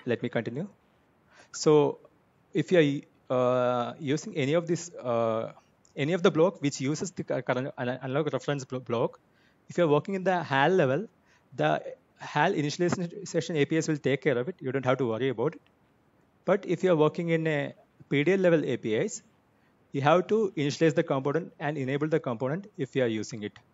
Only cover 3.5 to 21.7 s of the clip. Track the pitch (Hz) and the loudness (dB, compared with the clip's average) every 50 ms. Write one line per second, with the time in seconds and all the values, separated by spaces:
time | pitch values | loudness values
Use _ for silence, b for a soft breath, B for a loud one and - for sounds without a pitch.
3.5 | 127 127 123 123 123 120 117 117 123 - 165 131 151 156 - 220 - 160 131 139 | 2 2 2 0 0 0 -2 -4 -8 -6 -4 -2 -2 -2 -4 -6 -4 -2 0 0
4.5 | 156 175 165 170 175 - - - - - - 127 117 117 117 113 110 113 117 - | 0 0 0 0 -4 -4 -6 -8 -14 -8 -4 -2 0 0 2 0 0 -2 -4 -6
5.5 | - - _ _ _ _ _ _ - 156 139 156 185 180 180 185 143 156 165 196 | -10 -16 _ _ _ _ _ _ -6 -4 -2 -2 0 2 2 2 4 4 4 2
6.5 | 196 - 139 143 - - 131 139 156 - 208 175 - - 165 - 139 135 - - | 2 0 -4 -4 -2 -2 -2 -2 -2 -4 -6 -8 -8 -8 -8 -6 -6 -4 -2 -2
7.5 | 127 123 135 143 - 131 123 123 131 - 135 131 131 151 151 147 139 131 - 151 | -2 -2 -4 -6 -6 -6 -6 -6 -6 -6 -6 -4 -2 -2 -2 -2 -4 -4 -2 -4
8.5 | 143 139 127 - 131 127 123 - 117 117 143 - - - _ _ _ _ _ _ | -4 -4 -6 -8 -10 -10 -6 -4 -2 -2 -2 -2 -4 -10 _ _ _ _ _ _
9.5 | _ _ _ - - 180 175 147 147 147 - 202 196 185 180 190 185 175 151 127 | _ _ _ -6 -2 2 4 4 4 2 2 0 -6 -2 0 0 0 0 0 0
10.5 | 139 135 143 170 190 185 147 127 135 165 226 - _ _ _ _ _ _ _ _ | 2 4 4 4 4 4 4 2 2 0 -4 -6 _ _ _ _ _ _ _ _
11.5 | 131 139 151 156 151 - - 151 - - _ _ _ - - - - 151 156 190 | -6 -2 0 0 0 -2 -4 -8 -14 -16 _ _ _ -18 -10 -4 0 0 2 2
12.5 | - 160 143 147 - - 175 175 - 196 170 170 - - 175 - - 165 - - | 2 0 -2 -2 -2 -2 -2 0 0 -2 -4 -6 -8 -12 -10 -6 -4 -4 -2 -2
13.5 | 170 147 143 - 160 160 151 160 156 143 - 131 135 - - 156 120 120 127 175 | 0 0 0 2 2 0 0 0 -2 -2 0 0 0 0 0 0 0 0 -2 -4
14.5 | - - 143 131 127 139 123 127 131 131 135 113 110 110 131 135 117 107 127 165 | -8 -8 -6 -4 -4 -2 0 0 0 2 0 -2 -2 -2 -2 -2 -2 -2 -2 -4
15.5 | - - _ _ _ _ _ _ _ _ _ _ _ _ _ _ _ _ - 170 | -4 -8 _ _ _ _ _ _ _ _ _ _ _ _ _ _ _ _ -2 0
16.5 | 190 196 - 185 175 - 185 185 170 151 151 151 - 185 170 170 165 160 160 160 | 0 0 0 -4 -2 0 2 2 4 4 4 2 2 -2 -2 0 0 0 0 0
17.5 | 151 143 139 135 - _ _ _ _ - - - 147 139 147 170 196 196 185 175 | -2 -2 -4 -6 -10 _ _ _ _ -18 -6 -2 0 2 4 4 2 4 4 4
18.5 | 165 151 139 143 120 104 - 113 107 120 180 226 - - - _ _ _ _ _ | 4 4 2 0 -2 -2 -2 -2 0 0 -2 -4 -6 -12 -16 _ _ _ _ _
19.5 | _ _ _ _ _ _ _ _ - 139 135 151 165 185 180 - 214 226 214 190 | _ _ _ _ _ _ _ _ -4 0 4 4 4 4 4 2 0 0 0 0
20.5 | - 160 139 147 - - 165 160 143 170 165 - 147 135 135 143 139 165 180 190 | -2 -2 -2 -2 2 2 2 4 4 2 0 0 0 -2 0 0 -2 -2 -4 -6
21.5 | - - 160 143 | -10 -6 -6 -4